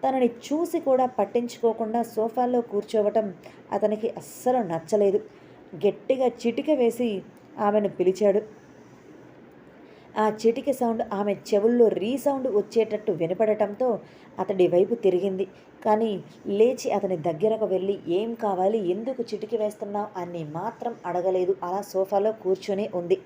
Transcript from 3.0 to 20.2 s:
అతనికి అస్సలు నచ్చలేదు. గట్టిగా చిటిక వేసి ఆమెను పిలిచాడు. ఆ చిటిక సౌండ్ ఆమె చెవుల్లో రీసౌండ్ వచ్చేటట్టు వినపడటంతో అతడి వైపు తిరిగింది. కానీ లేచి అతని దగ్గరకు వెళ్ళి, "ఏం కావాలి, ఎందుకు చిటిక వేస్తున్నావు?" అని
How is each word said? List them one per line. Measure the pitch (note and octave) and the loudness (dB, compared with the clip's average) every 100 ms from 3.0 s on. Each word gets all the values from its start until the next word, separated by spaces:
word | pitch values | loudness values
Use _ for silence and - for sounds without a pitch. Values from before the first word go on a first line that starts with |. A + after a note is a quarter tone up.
| G#3 G#3+ G#3+ E3+ - - - | 2 2 -2 -6 -18 -20 -6
అతనికి | G3+ G#3 G#3+ A3 | -2 0 0 -4
అస్సలు | - - - B3 B3+ | -6 -14 -4 0 0
నచ్చలేదు. | G3 E3 D#3+ G#3+ G3+ G3 - - - - - E3 G3+ | 0 -4 0 2 4 2 -2 -20 -20 -20 -18 -2 -2
గట్టిగా | G3 - C4 B3+ | -2 -2 2 2
చిటిక | A#3+ A#3 A#3 C#4+ | 0 -2 -2 0
వేసి | D4 A#3+ A3+ B3 G3 - - - - | 2 2 2 -2 -2 -8 -20 -20 -2
ఆమెను | G#3 G#3+ G3+ | 2 2 0
పిలిచాడు. | - F3+ F#3 G#3 G3 G#3+ - - - - - - - - - - - - - - - - - | 2 2 4 4 4 0 -16 -20 -20 -20 -20 -20 -20 -20 -20 -20 -20 -20 -20 -20 -20 -12 -2
ఆ | G#3+ G#3+ A3+ | -2 2 0
చిటిక | A#3 C#4 | 2 -2
సౌండ్ | C4 A#3 A3+ A#3+ | 0 0 -2 -4
ఆమె | G3 G#3 | -2 -2
చెవుల్లో | G3 - G3+ G#3+ A#3+ A3+ | -4 0 2 4 6 6
రీసౌండ్ | F3+ G3 C4+ C#4+ C4+ C4 | 4 -2 0 0 -2 0
వచ్చేటట్టు | G#3 G3+ A#3+ A3 G#3+ A3 | 0 0 0 0 -2 -4
వినపడటంతో | E3 E3 F#3 A3 G#3+ G#3 G3+ B3+ G3+ - - - - | -2 -2 0 2 2 0 0 -2 -2 -6 -20 -18 -8
అతడి | F#3+ G3 F3 | -4 2 4
వైపు | F3 G3 | 6 4
తిరిగింది. | A#3 F#3+ F#3 G3 F#3 F#3+ - - - | 2 2 2 0 -4 -6 -10 -20 -6
కానీ | A3+ G#3+ A3+ F#3+ - - - | 0 2 2 -4 -8 -14 -6
లేచి | G3+ A3+ C4 - | 4 4 4 -2
అతని | G3+ G3 F3+ | -2 0 -2
దగ్గరకు | D#3 D#3 G#3+ A3 | -2 0 0 0
వెళ్ళి, | G#3 F3+ F#3+ G3 D3 | 0 0 -2 -4 -2
"ఏం | F3 A3+ | -2 -2
కావాలి, | A3+ G#3+ F#3 F#3 A3+ F3+ | -4 -2 0 2 2 0
ఎందుకు | F#3 A3+ C4 - | -2 -4 -6 -6
చిటిక | G3+ G#3+ | -6 -4
వేస్తున్నావు?" | A3+ G#3+ G#3 G#3 G3+ G#3 | -2 -2 -4 -8 -6 -6
అని | F#3+ | -6